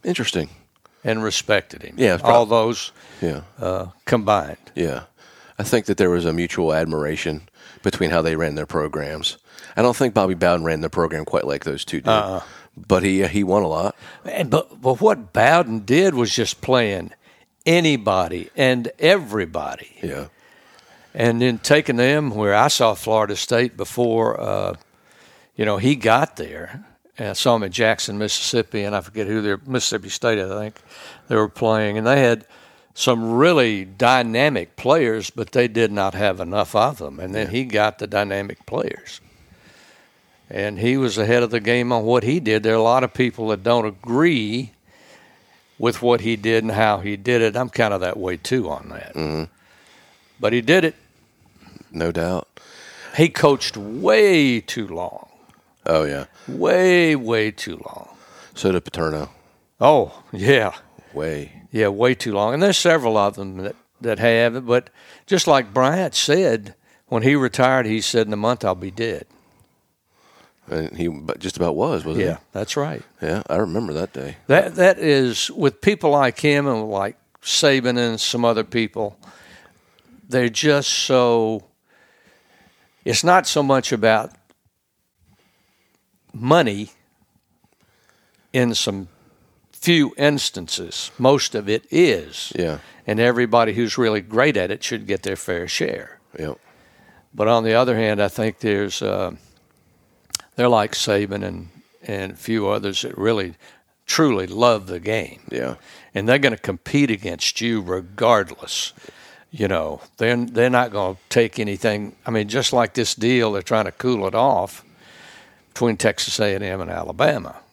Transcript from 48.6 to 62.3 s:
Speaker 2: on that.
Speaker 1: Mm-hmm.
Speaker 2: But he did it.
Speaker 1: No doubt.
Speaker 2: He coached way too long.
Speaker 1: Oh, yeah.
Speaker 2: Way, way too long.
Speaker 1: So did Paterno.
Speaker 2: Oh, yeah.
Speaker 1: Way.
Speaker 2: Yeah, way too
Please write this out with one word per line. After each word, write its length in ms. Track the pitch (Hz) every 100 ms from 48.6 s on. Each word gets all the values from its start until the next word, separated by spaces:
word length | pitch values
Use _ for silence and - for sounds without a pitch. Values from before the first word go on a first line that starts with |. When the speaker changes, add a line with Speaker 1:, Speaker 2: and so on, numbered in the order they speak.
| 90
Speaker 2:
on 180 | 71 73
that. 240 | - -
Speaker 1:
Mm-hmm. 300 | 73 78 78 82 _ _ _ _ _ _ _ _ _
Speaker 2:
But 140 | 107
he 80 | 120
did 240 | 117 180
it. 100 | 165 - _ _ _ _ _ _ - - -
Speaker 1:
No 220 | 82 82
doubt. 360 | 85 85 90 - - - - - - - -
Speaker 2:
He 120 | 165
coached 480 | - 151 135 - -
way 840 | 101 120 185 214 208 170 139 120
too 260 | - - 98
long. 420 | 82 90 - - _ _ _ _ _
Speaker 1:
Oh, 200 | - 80
yeah. 220 | 76 69 65 _ -
Speaker 2:
Way, 720 | - - 180 185 180 165 147
way 340 | 113 113 107
too 260 | 104 - 85
long. 260 | - - - - - - -
Speaker 1:
So 160 | - 98
did 140 | 90
Paterno. 460 | - - 80 76 73 - _ _ _ _
Speaker 2:
Oh, 420 | 127 151 95 - -
yeah. 420 | 104 101 139 104 - _ - _
Speaker 1:
Way. 500 | 71 78 76 73 - -
Speaker 2:
Yeah, 160 | 110 104
way 260 | 101 123
too 180 | 127 117